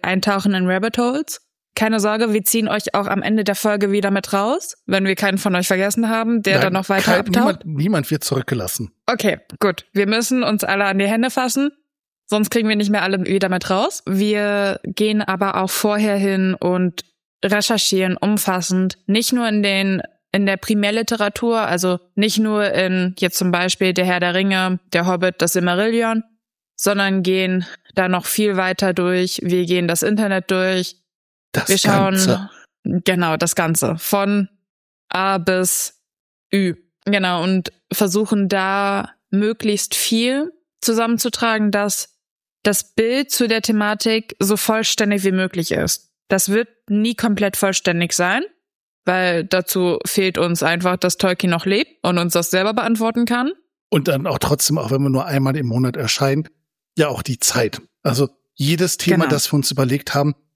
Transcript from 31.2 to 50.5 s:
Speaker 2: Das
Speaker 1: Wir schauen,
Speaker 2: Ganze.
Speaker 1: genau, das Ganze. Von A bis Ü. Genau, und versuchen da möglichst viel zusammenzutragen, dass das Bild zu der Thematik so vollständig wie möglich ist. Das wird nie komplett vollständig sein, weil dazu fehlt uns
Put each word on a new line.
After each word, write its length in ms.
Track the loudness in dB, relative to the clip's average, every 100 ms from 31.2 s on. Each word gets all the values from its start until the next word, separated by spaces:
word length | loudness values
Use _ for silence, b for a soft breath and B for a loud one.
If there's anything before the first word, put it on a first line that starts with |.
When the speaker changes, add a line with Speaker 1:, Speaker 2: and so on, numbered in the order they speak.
| _ _ _
Speaker 2:
Das 180 | -4 0
Speaker 1:
Wir 80 | 2
schauen, 380 | 2 2 2 2
Speaker 2:
Ganze. 340 | 2 0 B B -20 _
Speaker 1:
genau, 540 | -4 -2 0 2 2 0
das 180 | 0 0
Ganze. 420 | 0 0 0 -2
Von 520 | -2 0 2 0 -2 _ _ _ _ _ -6
A 280 | -2 0 0
bis 640 | 0 0 0 -2 -6 -12 _ _ _ _ _
Ü. 220 | 0 0 -4 _ _ -2
Genau, 380 | 0 0 0
und 280 | 0 0 -2 -10 -6
versuchen 560 | -2 0 0 0 0 0
da 640 | 0 0 0 0 -2 -6 -12 _
möglichst 640 | 0 0 0 -2 -2 -2 -4
viel 560 | 0 0 0 -2 -4 -10 _ _
zusammenzutragen, 920 | -2 0 0 0 -2 -2 0 0 0
dass 440 | 0 0 -4 -8 _ _ _ _ _
das 300 | 0 0 -2 0
Bild 360 | 2 2 0
zu 160 | 0 0
der 140 | 0
Thematik 720 | 0 0 0 0 0 0 -2 -2
so 180 | 0 0
vollständig 640 | 0 0 0 0 2 2
wie 80 | 2
möglich 400 | 0 0 -2 -2
ist. 400 | -2 -2 -4 _ _ -2
Das 220 | 0 2
wird 180 | 0 -2 _ -2
nie 260 | 0 0 0
komplett 400 | 0 0 -2 0
vollständig 560 | 0 0 0 0 0
sein, 300 | 0 0 -2 -4 _ _ _ _ _ -2
weil 400 | 0 0 0 0
dazu 540 | 0 0 0 0 0 -2
fehlt 320 | 0 0 0
uns 260 | 0